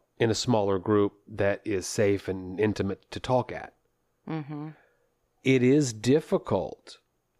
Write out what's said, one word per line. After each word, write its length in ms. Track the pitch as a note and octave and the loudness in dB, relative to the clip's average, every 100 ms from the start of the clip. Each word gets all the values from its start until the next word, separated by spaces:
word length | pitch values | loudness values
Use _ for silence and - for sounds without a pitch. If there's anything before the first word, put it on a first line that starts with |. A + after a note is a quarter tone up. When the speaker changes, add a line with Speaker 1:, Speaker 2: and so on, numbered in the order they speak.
| _ - | _ -2
Speaker 1:
in 100 | A#2 | 0
a 40 | G#2 | 0
smaller 440 | - A2 G2+ F#2+ | 0 2 2 0
group 340 | G#2+ G#2 G2+ - - | 2 2 2 -2 -10
that 340 | G#2 G2 G2+ A2 | -2 0 -2 -4
is 200 | F#2+ - | -4 -4
safe 420 | - G2+ G2 - | 0 2 2 -2
and 320 | F#2+ F#2 F#2 | -8 -6 -2
intimate 500 | G#2+ G2 G2 F#2+ _ | 0 0 -4 -6 _
to 80 | - | -10
talk 320 | - B2+ - | -2 0 -2
at. 220 | - - _ _ _ _ _ - | -8 -14 _ _ _ _ _ -10
Speaker 2:
Mm-hmm. 420 | D#3+ C#3+ D3 D#3 D3+ _ _ _ _ _ _ | -8 -8 -12 -12 -16 _ _ _ _ _ _
Speaker 1:
It 180 | C3+ C3 | 2 4
is 280 | B2 D3 C3 | 6 4 2
difficult 1040 | A2 A#2 D3+ - G3 - G2 C#2+ - - - _ _ _ | 0 2 2 2 -2 0 -2 -4 -10 -20 -20 _ _ _